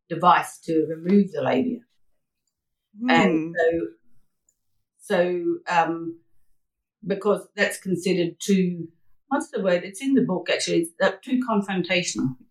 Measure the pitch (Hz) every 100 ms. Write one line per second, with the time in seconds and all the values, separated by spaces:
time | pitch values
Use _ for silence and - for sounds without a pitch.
0 | - 156 180 156 - - - 160 151 160
1 | 175 202 190 147 131 127 - - _ _
2 | _ _ _ _ _ _ _ _ _ 208
3 | 240 165 196 160 160 170 165 165 165 -
4 | _ - _ _ _ _ _ _ _ _
5 | - 185 180 180 170 170 - 170 165 165
6 | 165 165 _ _ _ _ _ _ _ _
7 | 180 190 214 180 - 208 196 - 196 170
8 | 196 175 170 - - 190 180 175 165 _
9 | _ _ - 285 311 226 190 175 190 -
10 | 269 269 175 180 - - - 170 165 -
11 | 190 - - 254 247 214 202 190 175 180
12 | 175 - 131 - -